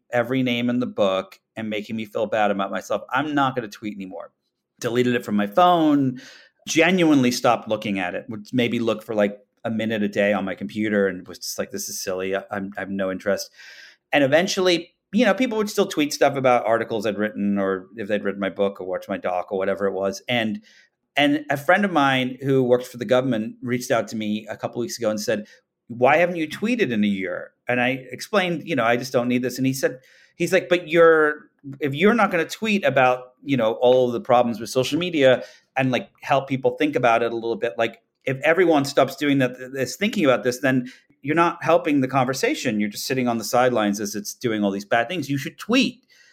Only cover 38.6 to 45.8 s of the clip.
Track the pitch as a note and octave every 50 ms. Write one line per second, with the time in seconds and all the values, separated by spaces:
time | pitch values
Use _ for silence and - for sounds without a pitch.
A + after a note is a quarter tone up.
38.6 | F#3 E3 D#3+ D3 C#3 C3+ - - C#3 C3 - - D3 C#3+ C#3 C#3 C3 B2 B2+ -
39.6 | B2+ B2+ C3+ C3+ B2+ A#2+ - - G3 G#3+ - A3 E3 C3+ B2 A2 G#2 B2+ A#2+ B2
40.6 | - C3 C3 C3 B2 B2+ - - _ _ _ _ _ C3+ D#3 E3 E3+ E3+ E3 -
41.6 | - D#3 E3 F3 E3+ E3 D3 C#3+ C3 B2+ C3 C#3 B2+ B2 C3+ - - A#3+ D#4 -
42.6 | - C3+ A2 G#2 G#2 G#2+ G#2 - - - C#3 C3 B2 B2 A#2+ A2+ G#2+ - - B2
43.6 | B2+ B2+ A#2+ A2+ G#2+ G#2 G2+ G#2 G#2+ G2+ G2+ G#2 G2+ - - - - A#2+ A2 G#2+
44.6 | G#2 G2+ G2 G2+ G2+ - B2 A#2 A#2 - F3+ F3 C3+ B2+ C#3 C#3 C3+ E3 - -
45.6 | - - A#3 C#4